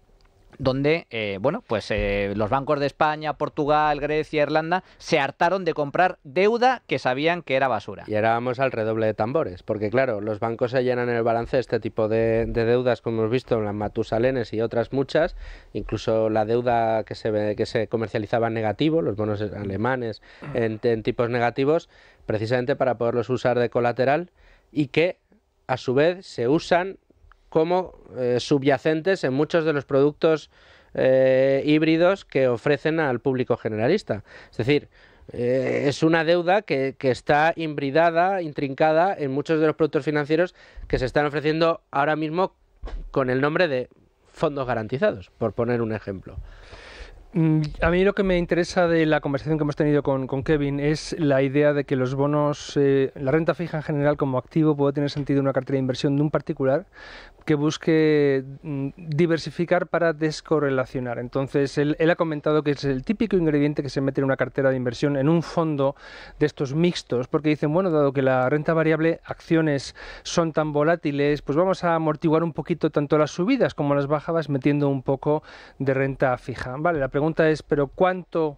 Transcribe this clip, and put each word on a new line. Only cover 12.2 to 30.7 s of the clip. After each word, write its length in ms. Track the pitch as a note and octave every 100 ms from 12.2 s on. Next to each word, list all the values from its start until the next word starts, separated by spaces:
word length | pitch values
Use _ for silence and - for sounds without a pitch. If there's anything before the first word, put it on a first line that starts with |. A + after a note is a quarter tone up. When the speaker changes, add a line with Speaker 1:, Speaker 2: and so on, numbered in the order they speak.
| A2+ A2+ A2+
Speaker 2:
de 180 | A#2 A2+
deudas, 360 | B2 B2 A2+
como 180 | A#2+ A2+
hemos 120 | A2
visto, 300 | B2+ - A#2
las 140 | G#2 G#2
Matusalenes 760 | G#2 - A2 A2+ B2+ C3+ A2+
y 100 | G#2+
otras 300 | A2+ A#2 A2
muchas, 440 | C3 C3+ D#3 F3 - - - -
incluso 560 | - - A2 - A2 A2
la 140 | A2
deuda 600 | G#2+ A#2+ B2 A#2 A2+ A2+
que 100 | G#2
se 160 | - A#2
ve, 260 | G#2+ G#2 G2+
que 120 | A2
se 200 | A#2+ G#2
comercializaba 600 | A2+ A2 A#2 G#2+ A#2+ A2+
en 80 | A2+
negativo, 480 | G#2+ G2+ D3+ D#3+
los 120 | E3 G#2
bonos 260 | G#2+ G#2
alemanes 840 | G#2+ G#2 G2+ F#2+ A#2 C3 A#2 G#2 - - D3 C3
en, 240 | A2+ A2
en 220 | A#2+ A2+
tipos 260 | A#2 A#2+ A#2
negativos, 580 | A#2+ A#2+ A#2+ C3+ E3 - _ - _ -
precisamente 500 | G#2+ A2 B2 B2 C3+
para 220 | C3 A2+
poderlos 320 | A#2 A#2+ A2+
usar 300 | B2 B2+ B2
de 100 | A#2+
colateral 600 | B2+ A#2+ A#2+ B2+ D3 F3 _ - _ _
y 160 | - C#3+
que, 320 | D#3 F3 - _ _ _ _ -
a 100 | B2+
su 160 | -
vez, 320 | B2+ D#3+ F3+ -
se 220 | - A#2+
usan 500 | D#3+ - F3 F#3+ - _ _ _ _ _
como, 460 | D#3+ D#3+ F3+ - - - G#2
eh, 240 | B2 B2
subyacentes 840 | - D3 C3+ C3+ D#3+ D#3+ D#3 F#3+
en 100 | D3
muchos 300 | C3 D3+ F3
de 80 | D#3+
los 140 | D3 -
productos, 680 | C3+ D3 D3+ D#3+ D#3 - _ -